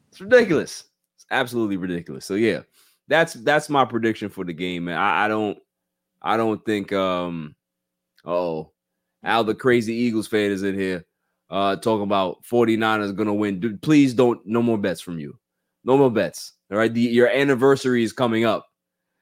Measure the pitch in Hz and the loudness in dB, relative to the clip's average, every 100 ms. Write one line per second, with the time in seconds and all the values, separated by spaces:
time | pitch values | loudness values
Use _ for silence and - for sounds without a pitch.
0 | _ - 196 247 214 139 80 - - _ | _ -16 4 4 6 2 -2 -10 -20 _
1 | _ _ - 123 120 117 110 98 90 87 | _ _ -6 -4 -2 -2 -2 -2 -4 -6
2 | 82 67 - 98 113 78 - _ _ _ | -8 -12 -4 0 2 0 -6 _ _ _
3 | - 151 160 123 113 151 151 143 117 117 | -2 0 0 -2 0 0 2 2 2 0
4 | 113 107 101 - 90 78 90 87 85 82 | -2 -2 -6 -8 -10 -6 -6 -6 -6 -2
5 | 98 82 107 110 107 - _ _ _ _ | 0 2 0 0 -2 -6 _ _ _ _
6 | _ _ 82 110 113 104 - 104 95 98 | _ _ -2 0 0 -2 -4 -4 -2 -2
7 | 95 90 87 85 76 - _ _ _ _ | -2 -2 -4 -8 -12 -18 _ _ _ _
8 | _ _ - 87 87 78 80 _ _ _ | _ _ -4 -2 -2 -4 -8 _ _ _
9 | _ _ - 117 107 107 131 120 107 117 | _ _ -2 0 0 0 2 2 0 -2
10 | 120 110 - 107 101 98 98 98 95 90 | -2 -2 -2 -2 0 -2 -2 -2 -4 -6
11 | - _ _ _ - 92 98 98 117 107 | -10 _ _ _ -8 -4 -2 -2 0 -2
12 | 101 101 92 - - 120 113 110 110 107 | 0 -2 -2 -6 -2 2 2 2 0 0
13 | 101 98 104 104 104 95 113 98 151 151 | -2 -2 -2 0 -2 -2 -4 -4 2 4
14 | 139 117 123 110 92 117 117 110 98 85 | 4 4 2 2 -2 0 2 0 -2 -4
15 | - 82 71 - _ _ _ _ - 139 | -8 -10 -10 -16 _ _ _ _ 2 4
16 | 131 107 95 - - - - 101 113 117 | 4 2 -2 -4 -18 -20 -6 0 0 2
17 | 120 117 120 127 139 123 135 139 127 123 | 2 4 4 4 2 4 4 4 2 0
18 | 110 - 120 110 117 95 - _ _ _ | 0 0 0 2 0 0 -6 _ _ _
19 | _ _ | _ _